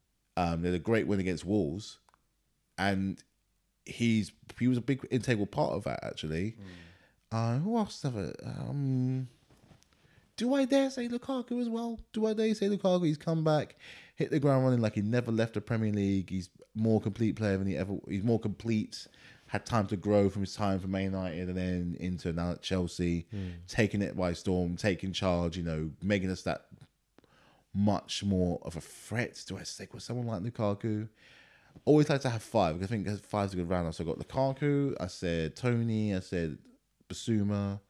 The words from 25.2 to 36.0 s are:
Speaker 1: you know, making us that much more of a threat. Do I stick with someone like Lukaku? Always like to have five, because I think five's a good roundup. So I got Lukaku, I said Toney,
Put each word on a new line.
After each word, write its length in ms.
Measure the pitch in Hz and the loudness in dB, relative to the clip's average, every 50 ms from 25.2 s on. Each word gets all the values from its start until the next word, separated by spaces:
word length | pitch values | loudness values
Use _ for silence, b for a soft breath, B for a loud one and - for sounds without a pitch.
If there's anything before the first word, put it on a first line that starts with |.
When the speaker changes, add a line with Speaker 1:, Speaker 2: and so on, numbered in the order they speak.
| 101 92 87 87 87 85 80 90 | 0 2 2 2 2 0 -2 -4
Speaker 1:
you 60 | 85 | -4
know, 280 | 85 80 78 78 78 71 - | -4 -2 -2 -4 -4 -6 -4
making 300 | - 98 104 98 92 92 | -2 0 0 2 0 -2
us 100 | 92 - - | -4 -4 -4
that 220 | 90 76 - - _ - - - - _ _ _ _ _ _ b b b b b b b b b b - | -4 -6 -6 -8 _ -20 -20 -20 -20 _ _ _ _ _ _ b b b b b b b b b b 0
much 500 | 98 101 104 98 - - - - - 101 | 2 4 4 4 2 0 -4 -6 -4 0
more 360 | 101 98 92 90 87 87 - - | 2 2 2 2 2 0 -2 -4
of 120 | - 85 | -8 -10
a 60 | 80 | -10
threat. 640 | - - - - - - 104 117 117 - - - - - | -10 -12 -16 -18 -12 -6 -4 -4 -4 -4 -6 -12 -12 -12
Do 100 | 95 95 | -10 -10
I 60 | 85 | -10
stick 300 | - - - 95 - - | -12 -12 -12 -14 -14 -14
with 100 | 110 - | -12 -10
someone 240 | - 117 123 120 117 | -8 -6 -6 -4 -4
like 140 | 110 87 95 117 117 | -4 -4 -6 -6 -4
Lukaku? 540 | - 110 101 101 98 - 110 107 107 110 113 - b b b b b b b b b b b b b - | -2 0 0 0 0 -2 -4 -4 -4 -4 -8 -12 b b b b b b b b b b b b b 4
Always 240 | 135 147 151 147 151 | 6 6 6 6 4
like 120 | 147 131 | 2 0
to 80 | - 131 | 0 0
have 140 | 117 110 - | -2 -2 -2
five, 340 | - - 110 92 82 78 85 | 0 2 4 4 4 2 0
because 120 | 95 98 | -2 -2
I 40 | 117 107 90 | -2 -2 -2
think 180 | 92 104 95 - | -2 -4 -6 -6
five's 280 | - - 104 101 98 95 | -4 0 0 0 0 0
a 20 | 90 | -2
good 120 | 87 82 | -2 0
roundup. 240 | 92 90 85 82 80 | 0 0 0 -2 -2
So 100 | - 85 | -4 -4
I 40 | 82 | -4
got 120 | - - | -4 -4
Lukaku, 760 | - - - 135 135 135 135 - 151 143 143 143 143 139 - - | -6 -6 -2 -2 0 0 0 0 0 0 2 2 2 0 -2 -4
I 80 | - 98 | -6 -8
said 480 | - - - 90 85 82 80 78 - | -6 -4 -2 -2 0 0 0 -2 -4
Toney, 580 | - - 123 120 117 117 117 110 110 | -2 0 0 2 2 2 0 0 0